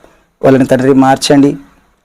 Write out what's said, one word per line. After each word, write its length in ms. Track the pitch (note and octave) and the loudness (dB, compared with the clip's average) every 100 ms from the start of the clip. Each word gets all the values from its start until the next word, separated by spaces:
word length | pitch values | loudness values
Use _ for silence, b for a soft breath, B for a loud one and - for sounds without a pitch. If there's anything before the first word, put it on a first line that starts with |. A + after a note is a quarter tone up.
| b b b _ | b b b _
వాళ్ళని 220 | - C3 B2+ | -2 0 0
తండ్రి 280 | C3 C3 | -2 0
మార్చండి 640 | C3+ C3+ C3+ - C#3+ C#3 - - _ _ _ | 0 0 0 0 0 0 -4 -14 _ _ _